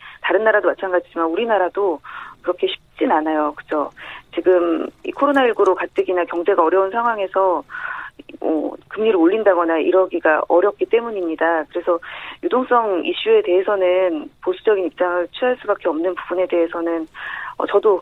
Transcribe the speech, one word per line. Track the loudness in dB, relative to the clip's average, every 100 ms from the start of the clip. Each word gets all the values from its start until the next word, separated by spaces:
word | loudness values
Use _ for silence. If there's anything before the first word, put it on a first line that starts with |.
| -16 -8
다른 | 0 2
나라도 | 4 4 2
마찬가지지만 | 0 0 -2 -2 -4 -2
우리나라도 | 0 0 2 0 0 -2 -2 -8 -16 -18 -12
그렇게 | -6 -2 -2
쉽진 | -4 _ -4 0
않아요. | 0 0 0 -2 -4
그죠? | -6 -4 -4 -8 -18 -18 -10 -2
지금 | 2 4 2 -2 -4 -10 -10
이 |
코로나 | -2 2 4 2
일구로 | 2 2 2
가뜩이나 | -2 -4 -2 0 -2
경제가 | -2 0 2
어려운 | 2 2 0
상황에서 | 0 -2 -2 -4 0 0 0 -4 -12 -10 -10 -14 _ -20 -8
뭐 | -4 -2 -4 -10 -14
금리를 | -2 0 4
올린다거나 | 4 4 2 2 2 0
이러기가 | 2 2 2 0 2 2 2
어렵기 | 2 2 0 0
때문입니다. | 0 0 -6 -4 -2 0 0 -2
그래서 | -6 -2 -2 -4 -16 -16 -8
유동성 | -2 -2 2 2 2 -2 -2
이슈에 | -4 2 2
대해서는 | 4 0 2 0 2 2 0 -2 -8 _
보수적인 | -6 -2 0 0 0
입장을 | -2 -2 -2 -4
취할 | -2 -2 -2
수밖에 | -2 -2 -2
없는 | -2 -2 -4
부분에 | -6 -2 0
대해서는, | 0 0 -2 -4 -4 -6 -12 -12 -12 -12 -6
어, | 0
저도 | 2 2 0